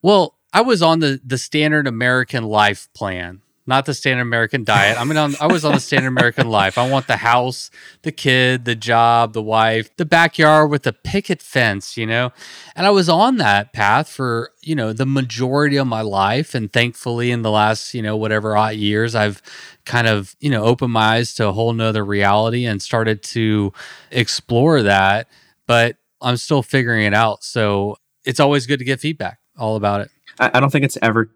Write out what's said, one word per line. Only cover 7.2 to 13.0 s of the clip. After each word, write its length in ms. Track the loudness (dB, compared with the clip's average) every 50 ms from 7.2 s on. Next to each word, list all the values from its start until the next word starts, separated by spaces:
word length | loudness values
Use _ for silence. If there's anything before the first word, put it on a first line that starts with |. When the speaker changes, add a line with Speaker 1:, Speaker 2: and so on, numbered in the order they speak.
| 2 2 2 2 0 -2 -6 -10 -14 -16 _ -20 -20 -20 -20 _ _
Speaker 1:
the 80 | -12
kid, 520 | -10 -4 0 2 2 4 4 2 0 -2 -2
the 100 | -6 -6
job, 580 | -6 -2 0 2 4 4 4 4 2 2 0 -2
the 80 | -8
wife, 480 | -6 -2 0 2 2 2 0 -2 -4 -6 _ -8
the 80 | -4
backyard 640 | 0 2 2 2 2 2 2 4 6 6 6 4 4
with 140 | 0 -2 -2
the 100 | -4 -6
picket 480 | _ _ -4 -4 -4 -2 -4 -6 -6
fence, 560 | -6 -6 -2 0 0 0 0 -4 -8 -10 -8 -8
you 80 | -6
know? 260 | -2 -2 -2 -2 -2 _ _ -20 -20 -20 -20 -20 -20 -8
And 100 | -2 0
I 60 | 2
was 180 | 2 2